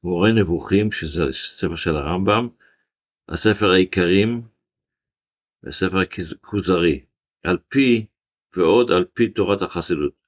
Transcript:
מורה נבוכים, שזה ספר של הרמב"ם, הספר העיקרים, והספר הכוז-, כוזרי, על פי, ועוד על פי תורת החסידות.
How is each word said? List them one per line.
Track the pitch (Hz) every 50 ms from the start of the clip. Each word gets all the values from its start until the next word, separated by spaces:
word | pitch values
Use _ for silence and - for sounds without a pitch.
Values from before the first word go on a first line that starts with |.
| -
מורה | 87 90 85 95 110
נבוכים, | 113 113 98 82 85 82 - - 95 101 107 107
שזה | - - - 78 76 85 80 67
ספר | 65 - - - - - - 85 85
של | 80 - 85 78
הרמב"ם, | 73 69 76 87 90 98 95 104 113 120 117 _ _ _ _ _ _ _ _ _ _ _ _ _ _ _ -
הספר | 80 82 - 107 104 - 107 95
העיקרים, | 92 95 92 92 - 98 90 85 92 98 104 113 120 117 117 113 _ _ _ _ _ _ _ _ _ _ _ _ _ _ _ _ _ _ _ _ _ _ -
והספר | - - - 95 90 90 95
הכוז-, | 92 - - - 87 80 - _
כוזרי, | _ - - 101 92 90 92 82 85 85 71 - _ _ _ _ _ _ _ _ _
על | 80 - - _ _
פי, | - 139 135 127 117 110 110 _ _ _ _ _ _ _ _ _ _
ועוד | 90 87 80 98 120 123 120
על | 90 90 90 - _
פי | - 117 104
תורת | - - 98 90 101 98
החסידות. | 92 82 - 87 80 - 87 73 73 71 _ _ _